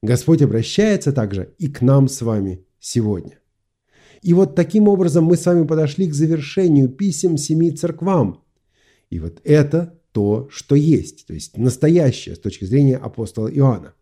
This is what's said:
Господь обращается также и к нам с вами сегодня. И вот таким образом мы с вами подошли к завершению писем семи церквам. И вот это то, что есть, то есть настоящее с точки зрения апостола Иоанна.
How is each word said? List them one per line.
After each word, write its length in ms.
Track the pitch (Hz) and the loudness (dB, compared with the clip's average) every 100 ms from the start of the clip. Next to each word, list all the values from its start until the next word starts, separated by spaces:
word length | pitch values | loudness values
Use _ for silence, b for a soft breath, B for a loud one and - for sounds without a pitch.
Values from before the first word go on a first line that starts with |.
Господь 400 | 107 123 - 160 | -2 -2 2 2
обращается 680 | 139 107 113 - 214 202 - | 2 0 -4 -2 0 0 -2
также 400 | 139 107 98 90 _ | -2 -4 -6 -10 _
и 100 | 151 | -10
к 120 | - | -2
нам 280 | 123 139 135 | 2 4 2
с 140 | - | 0
вами 420 | 117 110 98 90 _ _ | -4 -2 -4 -8 _ _
сегодня. 600 | - 123 110 98 - _ _ _ _ _ _ b b b | -8 -4 -2 -4 -8 _ _ _ _ _ _ b b b
И 100 | 180 | 0
вот 220 | 175 190 | 2 2
таким 340 | - 170 214 208 | 0 0 4 4
образом 360 | 196 185 151 | 4 2 2
мы 120 | 160 170 | 2 2
с 80 | 180 | 2
вами 200 | 175 156 | 2 2
подошли 420 | 156 151 143 185 | 0 -2 -2 -4
к 60 | |
завершению 720 | 143 156 160 139 - 180 147 131 | 0 0 0 -4 0 4 4 4
писем 480 | 131 202 - 185 156 | 0 -4 -2 -2 -2
семи 340 | 139 160 170 | -2 0 0
церквам. 720 | 147 175 165 175 185 107 85 _ _ _ _ _ _ _ | 0 -6 -4 -2 0 0 -4 _ _ _ _ _ _ _
И 100 | 87 | -10
вот 200 | 80 - | -10 -12
это 560 | - 151 143 160 170 _ _ | 2 2 4 0 -4 _ _
то, 360 | - 101 107 131 | -4 -2 -2 -4
что 240 | - - | -16 0
есть, 520 | 143 147 151 - - _ | 2 4 0 0 -16 _
то 80 | |
есть 220 | 80 - - | -16 -14 -4
настоящее 760 | 123 - 156 175 147 - - | -4 0 2 2 2 -2 -8
с 40 | - | -10
точки 260 | 104 - | -10 -10
зрения 320 | 95 127 143 127 | -2 2 2 0
апостола 520 | 110 - 110 - 110 | -6 -10 -10 -6 -6
Иоанна. 460 | 143 139 107 76 _ | 0 0 0 -6 _